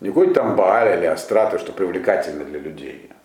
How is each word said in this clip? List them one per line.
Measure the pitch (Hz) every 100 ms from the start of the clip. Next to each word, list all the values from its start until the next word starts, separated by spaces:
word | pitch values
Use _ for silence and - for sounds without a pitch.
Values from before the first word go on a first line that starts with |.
Не | 98
какой-то | 156 185
там | - 117 -
Бааль | 92 113 113 87
или | 85
Астраты, | 78 - 107 98 90
что | -
привлекательно | - 90 92 104 95 - 76
для | 73 73
людей, | 78 78 69 65 - -